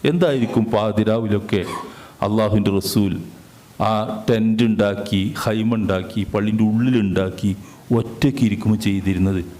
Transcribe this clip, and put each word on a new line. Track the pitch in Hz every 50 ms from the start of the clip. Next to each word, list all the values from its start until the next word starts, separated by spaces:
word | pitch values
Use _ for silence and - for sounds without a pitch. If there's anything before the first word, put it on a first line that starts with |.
| -
എന്തായിരിക്കും | 139 156 175 180 165 139 135 117 113 - 123 110
പാതിരാവിലൊക്കെ | 110 117 107 107 110 98 104 107 107 110 117 113 107 104 101 101 - - 98 85 - - - - - - - - - - -
അള്ളാഹുവിൻ്റെ | - 101 107 110 107 104 98 110 101 101
റസൂൽ | 98 98 95 - - 113 101 95 85 - - - - - - - - - - - - -
ആ | 104 107 110 107 110 110 110 107 - -
ടെന്റ് | 117 110 110 110 110 107
ഉണ്ടാക്കി, | 120 113 107 104 104 101 98 101 101 - 107 98 95 98 - -
ഹൈമ | - 117 107 110 110 113 120
ഉണ്ടാക്കി, | 110 104 92 95 92 92 - - 107 95
പള്ളിൻ്റെ | - - 107 101 107 107 110 110
ഉള്ളിലുണ്ടാക്കി, | 107 107 113 120 131 127 117 104 98 87 95 95 98 - - - 101 95 - - - - - - - 123
ഒറ്റയ്ക്ക് | 117 113 - - - - 143 131 139 123
ഇരിക്കുമ്പോൾ | 107 101 110 - 107 107 104
ചെയ്തിരുന്നത്? | - 104 98 98 92 95 95 90 92 98 95 92 85 - - -